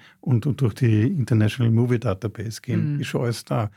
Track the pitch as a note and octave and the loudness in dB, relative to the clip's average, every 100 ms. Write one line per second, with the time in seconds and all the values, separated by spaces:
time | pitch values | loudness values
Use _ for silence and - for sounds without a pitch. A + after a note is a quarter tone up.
0 | - _ - A#2+ D3 C#3 A2+ - A#2+ G#2+ | -12 _ -2 0 0 0 -2 2 2 4
1 | A2 F#3+ A#2 A2+ G#2+ - A#2 A2+ A#2+ B2 | 2 0 0 2 2 2 2 4 2 0
2 | A#2+ F#2+ G#2+ - G2 G#2+ - F3 D#3 D3 | 0 -4 -4 -8 -10 -10 -4 -2 -2 -2
3 | C3 D3 A#2+ A2+ - C3+ G#2 | -4 -4 -2 -4 -4 -2 -2